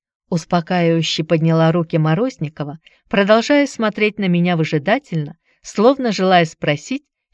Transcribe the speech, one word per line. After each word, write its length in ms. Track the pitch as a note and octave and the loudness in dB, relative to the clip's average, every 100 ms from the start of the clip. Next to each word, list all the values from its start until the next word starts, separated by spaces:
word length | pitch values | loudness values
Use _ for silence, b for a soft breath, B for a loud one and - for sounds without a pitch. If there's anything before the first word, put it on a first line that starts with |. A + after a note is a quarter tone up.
| _ _ - | _ _ -8
успокаивающе 920 | F3 - F3 E3 F3+ E3+ E3 D#3+ - | -6 -2 -4 -2 0 0 0 -2 -4
подняла 480 | D#3+ E3 E3 E3 D#3+ | -2 0 2 2 2
руки 260 | E3+ E3 E3 | 0 -2 -2
Морозникова, 840 | D#3 D#3+ C4 - D3+ - D3 D#3+ b b _ | 0 0 -2 -6 -10 -10 -12 -14 b b _
продолжая 560 | G#3+ G3+ A3 A3+ D4 C#4 | 0 2 2 4 2 0
смотреть 540 | - G#3+ G#3 G#3+ G#3 | -2 -4 -2 -2 -2
на 80 | G3 | 0
меня 280 | F3 F3 E3+ | 0 0 0
выжидательно, 840 | D#3+ D#3 C#3 B3+ - D#3+ D3 - _ _ | -2 -2 0 -2 -2 -8 -8 -12 _ _
словно 500 | - - A3+ C#4 B3 | -8 2 2 2 0
желая 340 | F#3+ F#3 F3+ E3 | 0 2 4 2
спросить, 600 | - D#3+ D3 - C4+ - _ _ | -2 -4 -4 -6 -10 -10 _ _